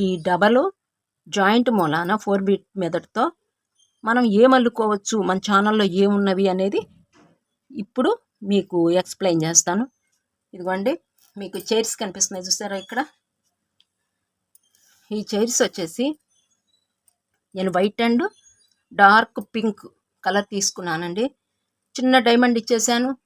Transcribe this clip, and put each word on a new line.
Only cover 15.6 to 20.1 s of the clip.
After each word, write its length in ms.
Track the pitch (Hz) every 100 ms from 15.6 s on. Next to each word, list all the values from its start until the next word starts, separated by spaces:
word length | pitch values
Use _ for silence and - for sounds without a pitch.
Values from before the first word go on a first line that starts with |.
వచ్చేసి 440 | 220 - 170 - 269 302 _ _ _ _ _ _ _ _ _ _ _ _ _
నేను 160 | 190 190 180
వైట్ 260 | 202 - 233
and 140 | 240 392 - _ _ _ _ _
డార్క్ 480 | - 196 214 233 - 202
పింక్ 280 | 226 220 208 - - _